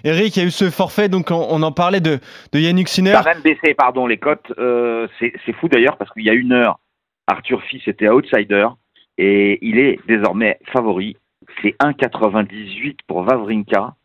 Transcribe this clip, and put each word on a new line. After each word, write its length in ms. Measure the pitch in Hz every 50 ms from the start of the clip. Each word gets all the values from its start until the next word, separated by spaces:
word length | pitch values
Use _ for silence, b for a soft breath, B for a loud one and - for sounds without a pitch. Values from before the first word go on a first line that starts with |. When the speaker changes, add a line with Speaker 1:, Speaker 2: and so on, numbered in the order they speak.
Speaker 1:
Eric, 320 | - 147 165 165 214 214 -
il 40 | 185
y 20 | 175
a 20 |
eu 40 | 180
ce 200 | 160 - 202 180
forfait, 400 | - - 190 - - - 214 202
donc 200 | 185 190 180 -
on, 160 | 175 165 151 107
on 120 | 165 156
en 100 | 156 160
parlait 280 | 143 - 175 180 196 196
de, 180 | 160 160 151 127 B B B B B B
de 60 | - 147
Yannick 300 | 160 170 175 185 185 -
Sinner. 240 | - 190 185 190
Speaker 2:
Ça 80 | 196 -
a 140 | - 160 170
même 80 | 160
baissé, 320 | 143 156 151 - - 156 139
pardon, 320 | - 135 127 127 135 127
les 100 | 120 110
cotes. 340 | 98 - 147 151 147 _ - 117 -
Euh, 500 | 120 123 120 120 120 120 117 117 113 107 - -
c'est, 160 | 117 120 - 113 -
c'est 80 | 117
fou 160 | 110 - - 170
d'ailleurs, 300 | 135 120 120 131 - -
parce 120 | 101 -
qu'il 120 | - 110 110
y 60 | 110
a 40 | 113
une 180 | 123 127 123
heure, 260 | 127 123 120 107 85 _ _ _ _ _ _ _ _ _ _
Arthur 360 | - 95 - - - 127 - -
Fils 220 | - - 131 -
était 220 | 110 98 - 107 107
outsider, 580 | 113 131 151 - - 107 101 101 104 101 104 117 123 _ _ _ b b b b _ -
et 400 | 95 98 101 101 101 101 101 -
il 180 | - 113 107 120
est 200 | 139 135 98 - - -
désormais 500 | 113 107 101 95 90 104 113 104 - _ _ -
favori. 460 | - 131 117 110 92 92 98 110 104 _ _ _ _ _ - - - -
C'est 140 | - 104 - _
un 120 | 139 147
quatre-vingt-dix-huit 1080 | 139 - 135 113 - - 110 104 95 107 101 98 98 107 107 98 95 104 123 147 139 - _
pour 200 | - - 90 90
Wawrinka 680 | 110 131 123 107 101 110 107 101 - 117 98 104 127 - _